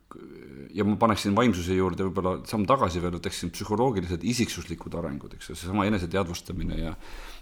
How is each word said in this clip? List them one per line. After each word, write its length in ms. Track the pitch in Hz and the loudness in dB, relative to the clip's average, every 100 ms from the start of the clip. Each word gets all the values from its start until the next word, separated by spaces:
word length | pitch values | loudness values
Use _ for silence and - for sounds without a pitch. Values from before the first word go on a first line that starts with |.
| _ - - - - 69 69 | _ -20 -18 -18 -18 -16 -6
ja 160 | - | 0
ma 120 | 202 - | 2 6
paneksin 360 | 113 - 101 | 4 4 4
vaimsuse 400 | 101 123 90 85 | 6 6 4 2
juurde 300 | 92 92 85 | 4 4 2
võib-olla 360 | 95 92 90 85 | 0 2 0 0
samm 240 | - 110 98 | -2 0 4
tagasi 340 | 135 101 85 | 4 4 2
veel, 160 | 87 85 | -2 -2
ütleksin 340 | 92 - 87 | -6 -6 -6
psühholoogilised, 720 | - 101 107 135 98 87 85 | -6 -2 2 2 2 -2 -2
isiksuslikud 720 | 101 120 104 - 85 82 - | 0 2 0 -2 -8 -10 -8
arengud, 400 | 82 82 69 - | -6 -6 -8 -10
eks 160 | - - | -14 -12
ole, 80 | 65 | -10
seesama 280 | 87 104 98 | -2 2 2
eneseteadvustamine 920 | 104 85 92 87 85 - 90 82 80 | 2 0 0 0 -4 -6 -4 -2 -2
ja, 140 | 80 78 - - - - | -2 -6 -10 -14 -12 -14